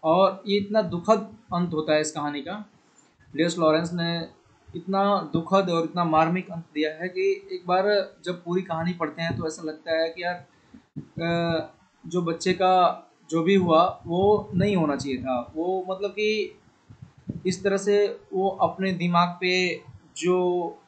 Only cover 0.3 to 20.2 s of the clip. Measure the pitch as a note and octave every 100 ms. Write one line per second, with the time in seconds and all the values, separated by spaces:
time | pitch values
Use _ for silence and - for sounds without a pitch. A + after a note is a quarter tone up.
0.3 | G3 G#3 G3+ G3+ G#3+ F#3 F3 E3+ A3 -
1.3 | - _ F3 F3 D#3 D#3 D3+ D3+ D#3+ D3
2.3 | D3 C#3+ G3+ G#3 _ _ _ _ _ _
3.3 | C#3 E3+ F3 D#3+ D#3 E3+ F3 E3+ E3+ E3
4.3 | - _ _ _ F3 F3 G3 G3 G3+ D#3+
5.3 | E3+ E3 G3 F3+ E3+ E3 F3 E3+ D#3 D#3+
6.3 | F3+ F3+ E3+ E3 D3+ D3+ D#3 F3+ F3+ G3
7.3 | F#3+ - F3+ F3 F3+ G3 G#3 F#3 - -
8.3 | F3 E3+ F3 F#3 D#3+ E3 F3+ D#3 D#3 E3
9.3 | E3 E3 D#3 D#3+ D#3 E3+ D#3+ E3 E3+ F3
10.3 | F3+ - _ _ - _ - - - E3
11.3 | E3+ E3+ E3 D#3+ - _ _ E3 F3 E3+
12.3 | E3 - F3+ F#3 F#3 F3 - - _ _
13.3 | D#3+ E3 G3 F3+ D#3+ F3+ - - E3+ G3
14.3 | G#3 G3+ F3 G3+ F#3+ D#3 C3+ C#3 B2+ C3
15.3 | B2+ A#2+ D#3 F3 F#3+ F#3 F#3+ G3+ G3+ G#3+
16.3 | G#3+ G3+ - _ _ _ - - _ -
17.3 | - F#3 F#3 G3+ G3 G3 G3+ G3+ - -
18.3 | F#3+ G3 F#3+ E3+ - F#3+ F3+ F3 F3 F3
19.3 | F3 F#3 F#3 F3+ D#3+ - - _ -